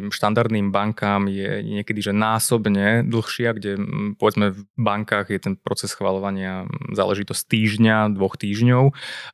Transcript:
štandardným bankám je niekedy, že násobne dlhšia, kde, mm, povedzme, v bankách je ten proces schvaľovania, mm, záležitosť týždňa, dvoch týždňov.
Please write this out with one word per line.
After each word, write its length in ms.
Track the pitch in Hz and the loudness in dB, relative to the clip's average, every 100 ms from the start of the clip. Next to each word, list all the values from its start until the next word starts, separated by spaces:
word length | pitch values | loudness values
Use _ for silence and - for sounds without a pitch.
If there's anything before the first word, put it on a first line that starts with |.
| 101 | -8
štandardným 640 | - 104 110 110 110 101 | -2 0 2 2 0 0
bankám 560 | 98 104 107 104 101 98 | 0 -2 -2 0 2 0
je 320 | 98 98 101 107 | -2 -4 -6 -6
niekedy, 320 | 104 - 107 | -6 -4 -4
že 160 | 101 104 | -2 0
násobne 880 | 110 113 - 117 107 98 101 117 | 2 0 0 0 2 2 4 2
dlhšia, 560 | 120 113 - - 120 110 | 2 0 -2 -2 -2 -2
kde, 160 | 101 98 | -4 -4
mm, 400 | 104 104 104 101 | -4 -4 -6 0
povedzme, 400 | 107 104 104 98 | 2 2 0 -2
v 80 | 101 - | -8 -4
bankách 560 | 110 104 107 104 98 98 | -2 -2 -2 -2 -2 -4
je 40 | |
ten 100 | 101 95 | -4 -4
proces 320 | - 98 104 | -4 -6 -6
schvaľovania, 720 | - 95 95 98 98 95 92 | -4 -2 -2 -2 -4 -6 -6
mm, 320 | 90 - - 101 | -8 -10 -4 0
záležitosť 480 | 98 101 101 - | 0 0 -4 -8
týždňa, 720 | - 113 110 107 113 110 107 95 | 0 2 2 4 6 6 2 2
dvoch 240 | 95 - | -2 -2
týždňov. 440 | 101 104 120 123 135 - - - - | -4 2 4 6 4 2 -6 -14 -8